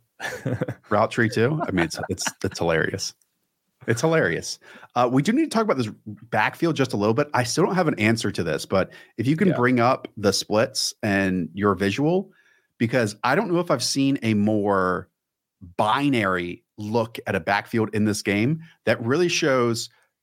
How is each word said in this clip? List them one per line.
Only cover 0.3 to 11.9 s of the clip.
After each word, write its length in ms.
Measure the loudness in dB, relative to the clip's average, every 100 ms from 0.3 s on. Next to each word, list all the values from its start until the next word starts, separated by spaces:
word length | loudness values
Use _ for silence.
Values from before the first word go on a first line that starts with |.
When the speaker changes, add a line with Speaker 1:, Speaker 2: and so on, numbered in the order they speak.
| -8 -6 -6 -6 -8 -2
Speaker 2:
route 220 | 0 2
tree 160 | 2 2
too. 300 | 2 0 0 -2
I 40 |
mean, 140 | -2 -2
it's, 140 | -4 -6
it's, 160 | -6 -6 -6
it's 140 | -6 -2
hilarious. 540 | 0 0 0 -4 -8 -12 _ _ _ _ _ _ -4
It's 140 | -2
hilarious. 600 | 0 2 0 -2 -6 -14 -16 -20 -6 0
Uh, 140 | 2
we 100 | 2
do 120 | 2
need 100 | 0
to 60 | 0
talk 140 | 0
about 120 | 0 -2
this 140 | -4 -8 -16
backfield 720 | -16 -6 -2 -2 0 -2 0
just 160 | 0
a 40 | 2
little 160 | 2
bit. 140 | 2 0
I 100 | -2
still 220 | -2 0 0
don't 100 | 2
have 140 | 0
an 100 | 2
answer 320 | 2 2 -2
to 120 | -4
this, 220 | -4 -4 0
but 280 | 0 0 -6 -16 -4
if 100 | -2
you 80 | 2
can 140 | 2
Speaker 1:
Yeah. 80 | 2
Speaker 2:
bring 240 | 2 4
up 260 | 2 0 -4 -2
the 160 | 0
splits 640 | 0 0 0 0 -2 -6 -4
and 460 | -2 0 0 0 -4
your 220 | 0 0 2
visual, 560 | 0